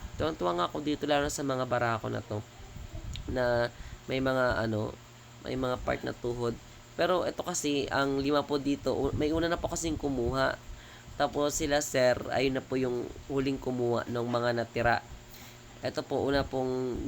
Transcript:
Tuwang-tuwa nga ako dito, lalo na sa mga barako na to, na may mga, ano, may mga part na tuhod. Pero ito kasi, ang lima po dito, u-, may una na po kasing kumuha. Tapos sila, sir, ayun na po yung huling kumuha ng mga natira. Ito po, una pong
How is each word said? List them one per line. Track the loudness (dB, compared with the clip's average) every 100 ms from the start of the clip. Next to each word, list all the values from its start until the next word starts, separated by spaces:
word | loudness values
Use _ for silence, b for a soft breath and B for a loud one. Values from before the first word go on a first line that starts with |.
| B -2
Tuwang-tuwa | -2 0 0 2
nga | 0
ako | 0
dito, | -2 0
lalo | 2 2 2
na |
sa | 0
mga | 0 0 0
barako | 2 2 0 -2
na | -4
to, | -4 -6 -6 -14 -16 -14 -12 -10 -8 -8 -4
na | 0 2 4 2 -4 B B -4
may | 0
mga, | 2 4 4 2
ano, | 2 0 -2 -6 -14 -20 -20 -12
may | -6 -2
mga | 0 0
part | 0 -2
na | -2
tuhod. | -4 -4 -2 -2 -2 -8 B -8
Pero | 0 2 2 0
ito | -2
kasi, | -4 -2 0 2 2
ang | 2 2 2
lima | 2 2 2
po | 0
dito, | 2 0 0
u-, | 2 2 2
may | 2
una | 2 2
na | 0
po | -2
kasing | -2 -2 -2
kumuha. | -2 0 0 2 2 0 -8 B B B B -2
Tapos | 0 2 0 2
sila, | 2 2
sir, | 2 4 6 4 2
ayun | 2 2 2
na |
po | 0 0
yung | 2 0 -4 -8 -4
huling | 0 0 0
kumuha | -2 0 2 2 0
ng | -2 0
mga | 2 2
natira. | 2 0 2 4 2 0 -14 -16 B B B B -8
Ito | -6 -4
po, | 0 2
una | 4 2
pong | 2 0 0 0 0 -2